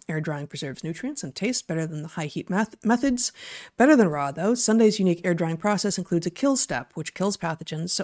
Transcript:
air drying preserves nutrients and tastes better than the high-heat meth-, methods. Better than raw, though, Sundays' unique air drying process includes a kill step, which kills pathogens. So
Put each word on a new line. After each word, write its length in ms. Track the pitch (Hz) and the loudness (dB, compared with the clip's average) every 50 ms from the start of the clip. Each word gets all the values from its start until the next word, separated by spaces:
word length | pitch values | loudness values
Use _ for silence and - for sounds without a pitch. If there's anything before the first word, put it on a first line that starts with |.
| - - | -8 -6
air 100 | 160 156 | -4 -4
drying 260 | 156 160 147 143 147 | -4 -4 -6 -6 -8
preserves 360 | - - - 151 135 123 - - | -10 -10 -8 -8 -8 -8 -8 -8
nutrients 400 | 160 165 - 254 277 294 - - | -8 -8 -6 -8 -8 -8 -8 -10
and 100 | 135 - | -10 -6
tastes 280 | - 190 247 247 - | -4 -4 -2 -2 -4
better 260 | - - 160 165 160 | -4 -4 -4 -2 -4
than 140 | 165 156 151 | -4 -6 -8
the 80 | 151 160 | -10 -8
high-heat 400 | - 170 151 147 - 180 - - | -8 -8 -8 -6 -6 -8 -6 -2
meth-, 260 | 180 208 220 - - - - | -2 -2 -2 -2 -6 -4 0
methods. 480 | 214 240 233 277 277 247 247 - - - - - - - - - - _ | 0 2 2 2 0 0 0 -2 -4 -6 -10 -16 -16 -16 -16 -18 -4 _
Better 180 | - 240 294 302 | 4 6 8 8
than 140 | 240 208 165 | 8 6 4
raw, 200 | 151 143 139 139 | 2 0 -2 -4
though, 260 | 135 156 180 214 247 | -2 0 0 0 2
Sundays' 440 | 240 - 220 220 226 226 214 214 202 | 2 2 4 6 6 6 6 4 4
unique 220 | 185 180 170 170 - | 2 2 2 2 0
air 100 | 180 175 | 0 0
drying 220 | 175 170 160 165 | 0 0 -2 -2
process 420 | 160 - 208 208 185 - 202 - | -2 0 0 0 0 0 -2 -2
includes 300 | 190 180 - 175 165 - | -4 -2 -2 -2 0 0
a 20 | 175 | -2
kill 280 | - - 269 277 269 | -2 0 2 2 2
step, 340 | - - - 143 120 127 - - | 2 0 -2 -4 -6 -6 -8 -10
which 180 | 151 156 - - | -10 -10 -8 -4
kills 240 | - 185 208 196 | -2 -2 -2 -2
pathogens. 540 | - 175 165 160 - 165 - 165 156 170 180 | -2 -4 -4 -6 -6 -8 -8 -6 -6 -4 -2
So 120 | - - | -2 -4